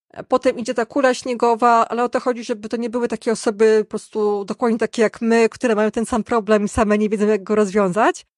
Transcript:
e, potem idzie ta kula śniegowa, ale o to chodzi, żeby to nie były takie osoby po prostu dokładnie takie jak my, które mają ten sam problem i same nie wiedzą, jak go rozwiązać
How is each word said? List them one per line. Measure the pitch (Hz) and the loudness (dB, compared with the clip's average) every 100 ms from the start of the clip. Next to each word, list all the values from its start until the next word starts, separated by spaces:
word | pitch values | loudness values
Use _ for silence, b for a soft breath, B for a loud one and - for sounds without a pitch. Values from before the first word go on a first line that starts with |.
| _ | _
e, | - | -18
potem | - 254 262 220 | -4 0 0 -2
idzie | 226 | -6
ta | 247 226 | -4 -4
kula | 294 262 | 0 0
śniegowa, | 247 262 233 233 233 247 233 226 | 0 -4 -2 0 2 4 4 2
ale | 233 | -2
o | 247 | -2
to | 247 | -2
chodzi, | 262 240 | -2 -4
żeby | 226 220 214 | -6 -8 -6
to | 233 | -6
nie | 233 | -4
były | 240 233 | -4 -4
takie | 220 - | -4 -4
osoby | 220 - 208 220 220 | -2 -2 2 4 4
po | 208 | 0
prostu | 214 - 214 208 208 196 | -8 -8 -2 0 -2 -4
dokładnie | - 240 220 | -2 -2 0
takie | - - | -2 0
jak | 214 - | 0 0
my, | 226 226 226 | 0 2 2
które | - 254 208 | 0 -2 0
mają | 214 | 0
ten | 233 220 | -2 -2
sam | 240 | -4
problem | - 233 202 214 208 | 0 -2 2 0 0
i | |
same | - 208 208 | -2 0 2
nie | 214 | 0
wiedzą, | 202 208 | 0 0
jak | 214 | 0
go | 185 214 | 0 0
rozwiązać | 208 202 190 180 269 - - | 2 2 0 2 0 0 -12